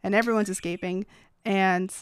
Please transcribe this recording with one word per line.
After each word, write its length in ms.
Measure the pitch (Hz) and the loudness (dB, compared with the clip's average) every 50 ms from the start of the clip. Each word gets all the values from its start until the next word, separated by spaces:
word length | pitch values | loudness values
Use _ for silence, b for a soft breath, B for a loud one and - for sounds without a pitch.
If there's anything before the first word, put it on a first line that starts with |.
and 140 | B 196 202 | B 0 2
everyone's 320 | 214 233 240 226 214 208 196 | 2 2 2 2 2 2 0
escaping. 560 | 185 - - 175 170 180 - 185 185 185 208 - b b b b b b - | -2 -4 -4 -6 -6 -4 -4 -4 -4 -4 -6 -8 b b b b b b -4
And, 480 | 220 196 196 190 185 180 180 185 190 - - | 0 2 2 4 4 2 2 0 -4 -6 -10